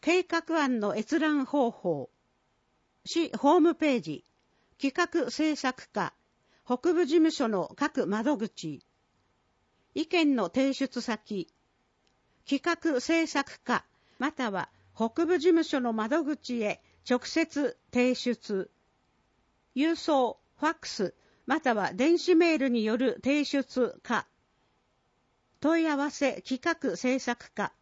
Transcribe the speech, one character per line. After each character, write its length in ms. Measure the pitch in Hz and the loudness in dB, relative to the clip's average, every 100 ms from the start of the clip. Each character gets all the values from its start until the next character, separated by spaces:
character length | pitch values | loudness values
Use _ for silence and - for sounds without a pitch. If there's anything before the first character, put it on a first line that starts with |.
計 220 | - 359 | 2 0
画 360 | 359 330 330 330 | 0 -4 -2 0
案 180 | 285 240 | 0 0
の 160 | 208 208 | -2 -2
閲 220 | 220 320 | -2 0
覧 260 | 311 294 | 2 0
方 260 | 262 294 240 | 0 0 0
法。 400 | - 180 151 127 _ _ _ _ _ _ _ _ _ | -2 -4 -4 -6 _ _ _ _ _ _ _ _ _
市 260 | - - 339 - | -6 -4 -2 0
ホ 220 | 285 349 | 4 6
ー 20 | |
ム 140 | 330 | 6
ペ 220 | 320 311 247 | 4 0 0
ー 40 | |
ジ、 240 | 160 151 _ _ _ _ _ _ | -2 -10 _ _ _ _ _ _
企 420 | 277 - 349 339 | -4 0 0 0
画 60 | 254 | -2
制 240 | - 311 | -2 -2
作 340 | 294 262 254 - | 0 -4 -6 -10
課、 240 | - 175 _ _ _ _ _ | -6 -6 _ _ _ _ _
北 280 | - 247 339 | -6 -2 0
部 140 | 339 311 | 2 4
事 100 | 330 | 4
務 140 | 320 | 4
所 160 | 311 240 | 2 0
の 260 | 202 160 - | 0 -2 -2
各 300 | 294 - 170 | -4 -2 -2
窓 300 | 208 226 269 | 0 0 0
口。 460 | 214 - 165 143 _ _ _ _ _ _ _ _ _ _ _ | -4 -8 -10 -10 _ _ _ _ _ _ _ _ _ _ _
意 120 | - - | -8 -2
見 280 | 359 311 | 2 2
の 140 | 262 180 | 2 0
提 240 | 247 269 | 0 0
出 280 | 269 269 - | 0 -4 -6
先、 480 | 233 214 - 208 - _ _ _ _ _ _ _ _ _ - | -6 -6 -6 -8 -8 _ _ _ _ _ _ _ _ _ -4
企 140 | 277 | -2
画 360 | - 339 330 269 | -2 -2 0 -2
制 260 | - 330 320 | 0 0 0
作 340 | 302 277 - | -2 -4 -8
課、 240 | - 233 - _ _ _ | -4 -4 -4 _ _ _
ま 140 | 269 | -6
た 180 | - 247 | -4 -4
は 180 | 190 156 _ _ | -4 -8 _ _
北 320 | - 226 - 330 | -6 -4 -2 0
部 120 | 359 | 2
事 100 | 311 | 4
務 140 | 330 | 4
所 180 | 320 285 | 2 -2
の 120 | 247 | -2
窓 320 | 220 220 302 | -2 -2 -2
口 360 | 285 294 - 240 | -2 -6 -6 -4
へ 200 | 214 - _ _ - | -4 -4 _ _ -2
直 120 | 247 | -2
接 520 | - - 320 277 277 - _ | 0 -2 -2 0 -4 -4 _
提 220 | 240 247 | 0 2
出。 560 | 247 240 226 - 196 - _ _ _ _ _ _ _ _ _ _ | 0 -2 -4 -4 -6 -6 _ _ _ _ _ _ _ _ _ _
郵 200 | - 311 | -2 0
送、 440 | 330 - 285 247 - _ _ | 0 2 2 2 -2 _ _
フ 100 | 302 | -4
ァ 40 | |
ッ 40 | |
ク 140 | 330 - | -4 -10
ス、 260 | - 185 - _ _ | -6 -6 -6 _ _
ま 160 | - 294 | -4 -2
た 140 | 269 | 0
は 180 | 220 175 | 0 -2
電 260 | 185 269 339 | 0 2 2
子 160 | - | 4
メ 200 | 339 339 | 4 6
ー 40 | 302 | 4
ル 100 | 269 | 2
に 160 | 240 | 0
よ 120 | 214 220 | 0 0
る 240 | 254 - | 0 -2
提 220 | 247 294 | -2 0
出 560 | 277 285 254 - 233 - | 0 -2 -2 -2 -2 -4
か。 240 | - 226 - _ _ _ _ _ _ _ _ _ _ _ _ _ | -6 -4 -6 _ _ _ _ _ _ _ _ _ _ _ _ _
問 220 | 285 330 | 0 2
い 60 | 320 | 2
合 80 | 285 | 0
わ 140 | 294 | -2
せ 320 | - 277 - | -2 -2 -4
企 180 | - 254 | -8 -6
画 340 | 339 330 269 170 | -4 -4 -4 -2
制 220 | 254 262 | -2 -2
作 340 | - 240 - | -2 -8 -8
課。 200 | - 202 _ | -8 -8 _